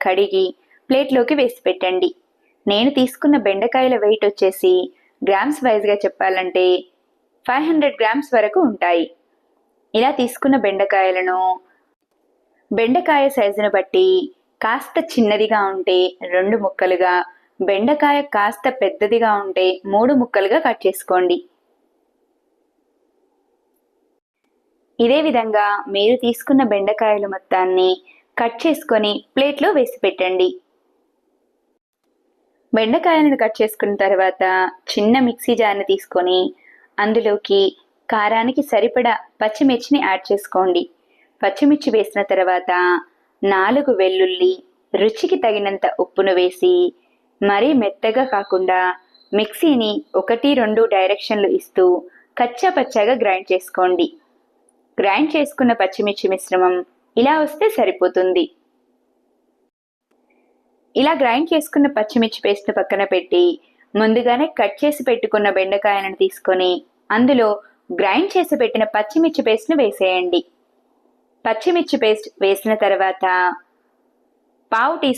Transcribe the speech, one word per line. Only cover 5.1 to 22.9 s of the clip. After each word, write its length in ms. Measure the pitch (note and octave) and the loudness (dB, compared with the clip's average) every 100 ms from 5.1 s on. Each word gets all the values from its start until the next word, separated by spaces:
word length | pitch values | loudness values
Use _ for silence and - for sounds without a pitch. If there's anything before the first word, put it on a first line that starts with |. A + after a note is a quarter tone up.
| _ F#3 | _ -2
గ్రామ్స్ 360 | G3 C4 D4 B3 | 0 -2 -2 0
వైజ్‌గా 300 | G#3+ G#3 G3+ F#3+ | 0 0 -2 -4
చెప్పాలంటే 600 | - F#3+ F#3 F#3 F#3 F3+ F3+ - _ _ _ _ _ - | -2 -2 -2 -2 0 2 0 -4 _ _ _ _ _ -4
ఫైవ్ 200 | C4 D#4 | -2 0
హండ్రెడ్ 300 | D#4 C#4+ C#4+ | 0 0 0
గ్రామ్స్ 300 | A3 C4+ C#4+ A#3 | -2 -2 0 0
వరకు 220 | G#3 F#4 C4+ | 2 0 0
ఉంటాయి. 360 | G3 F3 E3+ D#3+ - _ _ _ _ _ _ _ A3 | 0 0 0 -2 -10 _ _ _ _ _ _ _ -2
ఇలా 140 | C4 C#4+ | 0 0
తీసుకున్న 340 | A#3+ - C4+ C4+ G3+ | -4 -2 0 0 0
బెండకాయలను 720 | F#3+ G3 G3 F#3+ F#3 F#3 F#3 F#3 F#3 - _ _ _ _ _ _ _ _ _ _ A3 | -2 0 2 0 0 -2 -2 -2 -4 -10 _ _ _ _ _ _ _ _ _ _ -2
బెండకాయ 480 | A3+ F4 E4+ C#4+ C#4 C4+ | 0 0 0 2 0 0
సైజును 340 | G3+ G3+ G#3 G3 | -2 0 -2 -2
బట్టి 320 | F#3 F#3 F#3 F#3 - - _ _ | 0 2 4 2 -2 -10 _ _
కాస్త 340 | A3 C4 - E4 D#4+ | -4 -4 -4 -6 -2
చిన్నదిగా 480 | C4+ G#3 G#3 A3 G#3+ G3 | 0 2 2 0 0 -2
ఉంటే 260 | F#3+ F#3 F#3 F3+ - F3+ F3+ | -2 0 2 0 -4 -4 -2
రెండు 200 | F#3+ A3+ | 0 -2
ముక్కలుగా, 500 | F#3+ - F#3 F3+ F3+ F3+ - - _ - F#3+ | -2 -2 -2 0 2 0 -4 -12 _ -6 -2
బెండకాయ 520 | G3 A#3+ D4+ D4 C#4+ C#4+ G#3 | 0 0 0 2 0 -2 -2
కాస్త 320 | G#3 A3+ C4 - | -2 -2 -6 -2
పెద్దదిగా 500 | G3 - G3+ A#3 A3 G#3 | -2 -2 0 2 2 0
ఉంటే 240 | G3 F#3 F#3 F#3 G3 | -2 0 0 -2 -2
మూడు 200 | G3+ B3+ C#4 | 0 2 2
ముక్కలుగా 380 | A#3+ G3+ G3 D4+ C4+ | 0 -2 0 0 0
కట్ 160 | A3 F#3+ | -2 -2
చేసుకోండి. 500 | F#3 - F3+ F3+ F3 - _ _ _ _ _ _ _ _ _ _ _ _ _ _ | -2 -2 0 0 -2 -6 _ _ _ _ _ _ _ _ _ _ _ _ _ _